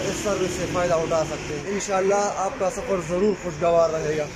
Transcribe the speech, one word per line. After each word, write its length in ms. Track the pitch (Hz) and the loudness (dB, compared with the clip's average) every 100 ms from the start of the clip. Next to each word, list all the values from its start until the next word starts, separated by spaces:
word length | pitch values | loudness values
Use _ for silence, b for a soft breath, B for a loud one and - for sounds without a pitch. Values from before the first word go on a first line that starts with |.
इस 180 | 196 - | 0 -2
सर्विस 280 | 208 185 185 180 | -2 0 0 -2
से 80 | 160 | -2
फ़ायदा 280 | 180 175 165 | 0 2 2
उठा 240 | 160 165 | 2 0
सकते 280 | 151 143 135 | 0 -4 -6
हैं। 200 | 147 170 | -6 -4
इंशाअल्लाह, 480 | 202 208 190 190 202 202 - | -4 0 2 4 2 2 0
आपका 260 | 190 185 190 | -4 -2 -2
सफ़र 280 | 196 175 190 156 | -2 -2 -2 0
ज़रूर 260 | 180 208 180 | 2 2 2
खुशगवार 480 | 175 151 170 170 165 | -4 0 4 4 4
रहेगा। 360 | 160 151 156 151 | 2 0 -2 -4